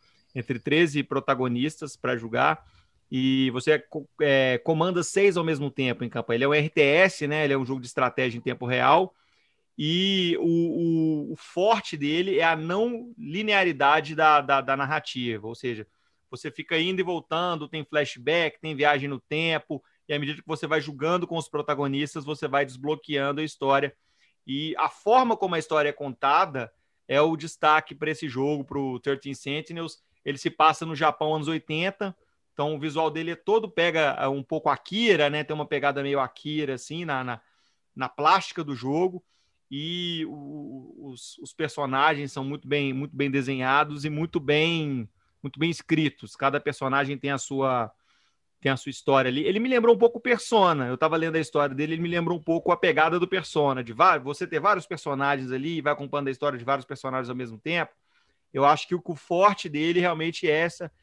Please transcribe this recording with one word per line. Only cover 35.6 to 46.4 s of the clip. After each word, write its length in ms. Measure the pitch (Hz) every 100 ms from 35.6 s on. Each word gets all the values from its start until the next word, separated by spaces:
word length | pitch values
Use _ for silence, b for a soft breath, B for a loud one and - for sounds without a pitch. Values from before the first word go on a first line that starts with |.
| 143
pegada 360 | 143 143 139
meio 160 | 139 139
Akira, 560 | 127 - 147 151 143
assim, 300 | 127 - 156
na, 180 | 170 135
na, 180 | 127 117 _ _ _ _ _
na 140 | - 131
plástica 560 | - 151 190 - -
do 100 | 147
jogo. 480 | 127 127 151 185 180 - _ _ _ _
E 540 | 139 156 175 175 165 156
o, 840 | 147 143 151 143 131 127 - 139
os, 260 | 123 - -
os 140 | 143
personagens 800 | - 156 - 139 135 151 151 143
são 100 | -
muito 240 | 135 147 131
bem, 260 | 147 139
muito 220 | 127 151
bem 160 | 139 143
desenhados 720 | 135 127 135 127 139 151 147
e 60 | 151
muito 300 | 147 160 175
bem, 680 | 139 147 165 170 151 131 107 _ _ _
muito 160 | - -
bem 120 | 165
escritos. 640 | 165 - 160 147 - 110
Cada 240 | -